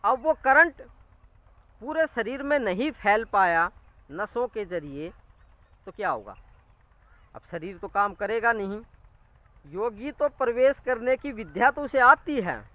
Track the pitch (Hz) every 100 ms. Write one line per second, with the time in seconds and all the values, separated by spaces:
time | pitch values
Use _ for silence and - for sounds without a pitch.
0 | 202 254 285 311 269 277 339 - - -
1 | - _ - _ _ _ _ _ 240 311
2 | 320 - 214 262 277 294 226 180 233 -
3 | 214 214 226 202 185 165 175 - - -
4 | _ 147 214 233 247 220 196 175 147 139
5 | 160 - _ _ - _ _ _ - -
6 | 190 127 101 92 - - _ _ _ _
7 | _ - - - - 175 165 175 196 196
8 | 202 185 202 226 233 226 196 208 240 _
9 | - _ _ _ _ - 143 165 233 208
10 | 262 - 294 - 254 240 262 277 - 254
11 | 240 254 285 220 185 151 240 285 285 269
12 | 247 320 - 285 180 120 104